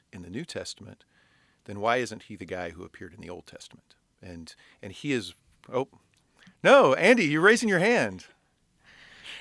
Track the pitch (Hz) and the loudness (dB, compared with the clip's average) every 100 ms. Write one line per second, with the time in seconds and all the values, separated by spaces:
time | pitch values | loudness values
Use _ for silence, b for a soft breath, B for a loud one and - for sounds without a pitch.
0 | _ 95 87 113 175 95 92 - 95 101 | _ -18 -14 -12 -10 -12 -12 -14 -18 -20
1 | _ b b b b b - 101 110 123 | _ b b b b b -14 -4 0 0
2 | 113 107 - 104 87 92 87 85 90 - | -2 -8 -16 -16 -10 -8 -8 -12 -18 -16
3 | 92 92 87 87 - - - - _ _ | -20 -16 -16 -16 -16 -20 -20 -20 _ _
4 | _ _ 95 85 80 - b b 104 92 | _ _ -18 -16 -18 -20 b b -18 -10
5 | 147 127 87 - _ _ - 123 135 - | -4 -4 -4 -16 _ _ -8 -6 -6 -12
6 | _ _ _ b b b 190 269 160 131 | _ _ _ b b b 6 8 8 4
7 | 185 240 151 151 190 233 220 175 202 233 | 4 4 4 4 4 4 2 2 2 2
8 | 110 92 - _ _ _ _ _ B B | 0 -6 -18 _ _ _ _ _ B B
9 | B B B B | B B B B